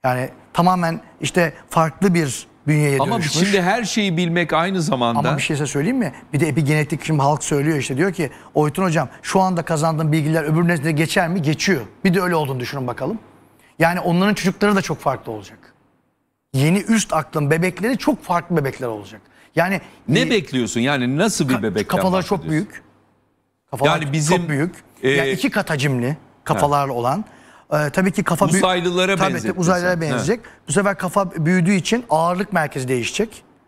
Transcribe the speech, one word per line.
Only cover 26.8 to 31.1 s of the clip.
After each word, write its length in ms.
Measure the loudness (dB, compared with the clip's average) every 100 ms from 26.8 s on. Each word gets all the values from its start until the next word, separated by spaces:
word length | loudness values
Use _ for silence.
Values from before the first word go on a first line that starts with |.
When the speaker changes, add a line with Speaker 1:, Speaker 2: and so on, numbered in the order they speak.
| 0
Speaker 2:
Ha. 40 | -2
Speaker 1:
olan. 280 | -2 -2 -6 -14 -20 -20 _
E, 160 | -2 0
tabii 220 | 0 0
ki 120 | 0
kafa 240 | 0 2 2
büyük. 140 | 4
Speaker 2:
Uzaylılara 520 | 2 2 0 0 0 2
Speaker 1:
Tabii, 180 | 0
Speaker 2:
benzettin 260 | 0 -4 -2
Speaker 1:
uzaylılara 300 | 2 2 2
Speaker 2:
sen. 80 | 0
Speaker 1:
benzeyecek. 380 | -2 -2 0 -2 -4
Speaker 2:
Ha. 40 | -20 -4
Speaker 1:
Bu 40 |
sefer 260 | 0 0 -2
kafa 340 | -2